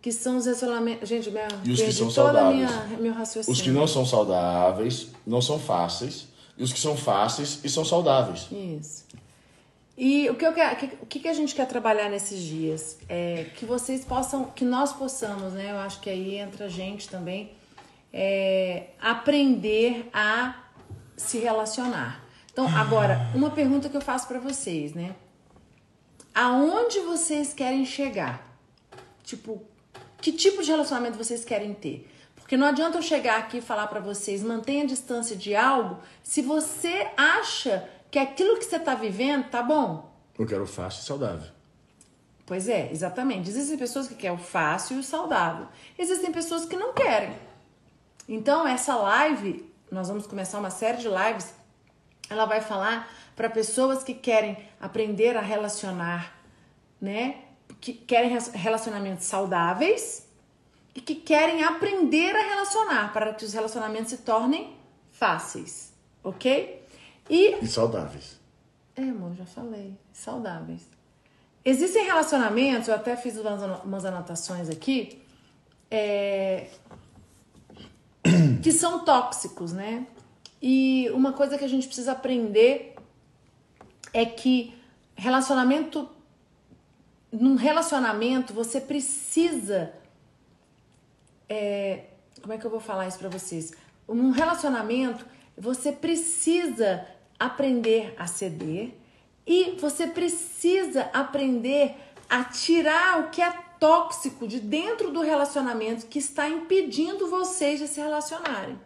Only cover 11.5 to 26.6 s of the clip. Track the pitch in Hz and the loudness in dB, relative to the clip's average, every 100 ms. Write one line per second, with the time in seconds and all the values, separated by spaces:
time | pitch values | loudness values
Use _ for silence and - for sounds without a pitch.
11.5 | - 254 247 233 214 208 202 196 196 170 | 0 -2 0 2 2 2 -2 -4 -6 -6
12.5 | 160 160 156 - - - 175 175 170 160 | -4 -2 -4 -8 -14 -8 -4 -4 -4 -8
13.5 | - 226 247 - 262 - 254 262 277 262 | -10 -4 -4 -2 -6 -2 -2 -2 -4 -6
14.5 | - 247 247 277 - 269 - 220 202 190 | -2 0 2 0 -2 -8 -6 -6 -6 -8
15.5 | 190 196 202 196 - 202 185 190 196 202 | -8 -8 -6 -8 -8 -6 -6 -4 -6 -10
16.5 | 196 202 175 185 202 - 185 170 190 208 | -10 -10 -8 -8 -10 -12 -10 -8 -8 -10
17.5 | - _ - - _ _ 185 196 196 190 | -18 _ -20 -20 _ _ -4 0 0 2
18.5 | 190 185 175 - - 220 220 - 294 277 | 2 0 -2 -10 -4 -2 0 2 4 6
19.5 | 233 214 214 233 233 233 208 214 226 196 | 4 2 4 4 2 -4 0 2 2 -2
20.5 | 254 - - - - - - - 233 233 | -6 -18 -20 -18 -18 -18 -10 -6 -2 0
21.5 | 220 214 - 247 196 123 - - - - | 0 0 -2 -4 -4 -6 -10 -16 -20 -10
22.5 | - 262 156 139 - 127 123 - 262 294 | -2 2 2 4 4 6 4 2 2 2
23.5 | 302 269 277 277 285 277 254 - 247 262 | 4 4 4 0 -4 -2 -4 -4 -6 -6
24.5 | 262 - 165 147 165 175 190 - _ _ | -6 -4 -4 -4 -6 -8 -10 -18 _ _
25.5 | - _ _ _ _ _ _ - 214 247 | -20 _ _ _ _ _ _ -4 2 4
26.5 | 247 | 6